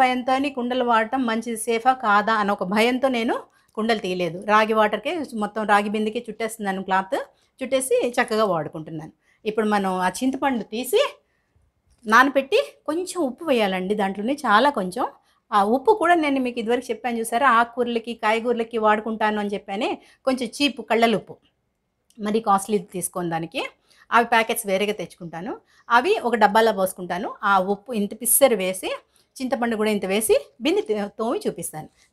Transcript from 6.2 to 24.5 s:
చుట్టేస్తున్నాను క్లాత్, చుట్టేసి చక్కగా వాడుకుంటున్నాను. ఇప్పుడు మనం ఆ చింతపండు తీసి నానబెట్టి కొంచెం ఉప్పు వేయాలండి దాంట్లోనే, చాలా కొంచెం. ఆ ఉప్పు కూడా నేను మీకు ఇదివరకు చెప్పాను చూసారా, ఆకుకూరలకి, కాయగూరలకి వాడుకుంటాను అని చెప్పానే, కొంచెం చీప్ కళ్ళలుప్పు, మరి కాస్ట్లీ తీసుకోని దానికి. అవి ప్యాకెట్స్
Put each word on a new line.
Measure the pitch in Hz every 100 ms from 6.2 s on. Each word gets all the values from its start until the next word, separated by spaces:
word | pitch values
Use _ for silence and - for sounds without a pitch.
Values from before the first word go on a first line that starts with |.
| 233
చుట్టేస్తున్నాను | - 220 - 202 190
క్లాత్, | 185 190 190 330 554 _ _ -
చుట్టేసి | 254 262 262 480 247 247
చక్కగా | 226 220 214
వాడుకుంటున్నాను. | 165 151 160 160 160 - _ _ _ 214
ఇప్పుడు | 220 214
మనం | 208 190 185 185
ఆ | -
చింతపండు | 262 277 285 233 -
తీసి | 220 254 440 554 - _ _ _ _ _ _ _ _ 220
నానబెట్టి | 226 277 277 269 453 554 - -
కొంచెం | 330 359 359 262
ఉప్పు | 247 330
వేయాలండి | 240 196 185 185 208
దాంట్లోనే, | 196 196 226 285 240
చాలా | 208 277 240
కొంచెం. | 185 240 - - _ _ -
ఆ | 214 208 262
ఉప్పు | 262 427
కూడా | 330 349
నేను | 294 269
మీకు | 247 240
ఇదివరకు | 220 254 254
చెప్పాను | 220 247 233
చూసారా, | 226 233 277 233
ఆకుకూరలకి, | 233 254 240 233 233 226
కాయగూరలకి | 214 226 240 226 226 226 214
వాడుకుంటాను | 214 226 220 214 208
అని | 202 202
చెప్పానే, | - 196 339 320 _ _ 262
కొంచెం | 254 226 -
చీప్ | 285 233 214
కళ్ళలుప్పు, | 226 226 190 - - _ _ _ _ _ _ _ -
మరి | 208 220 220
కాస్ట్లీ | 196 208 208 -
తీసుకోని | 180 - 185 175 160
దానికి. | 165 - 523 _ _ _ -
అవి | 226 233
ప్యాకెట్స్ | 226 226